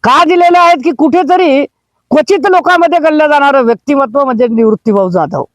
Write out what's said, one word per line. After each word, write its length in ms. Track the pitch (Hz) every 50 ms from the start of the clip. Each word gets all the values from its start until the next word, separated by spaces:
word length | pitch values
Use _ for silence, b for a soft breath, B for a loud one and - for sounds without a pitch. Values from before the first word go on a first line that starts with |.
| -
का 200 | 214 254 302 349
दिलेल्या 380 | 311 359 349 349 349 349 349
आहेत 160 | 349 339 349 285 240
की 80 | 320
कुठेतरी 720 | 285 - 294 311 240 349 359 269 359 370 370 320 262 277 285 - _ _ _ _ _ _ _ _
क्वचित 360 | - 302 311 - 392 359 262 403
लोकांमध्ये 500 | 370 359 - 349 359 339 349 330 330 339
गणलं 280 | 294 320 311 302 302
जाणारं 340 | 302 294 294 285 285 277 277
व्यक्तिमत्व 640 | 247 226 233 190 _ - 285 277 277 226 214 285 277
म्हणजे 240 | 262 254 214 247
निवृत्तीभाऊ 640 | 240 233 226 233 220 208 180 _ 226 202 202 196 185
जाधव. 340 | 175 185 156 160 190 147 - _ _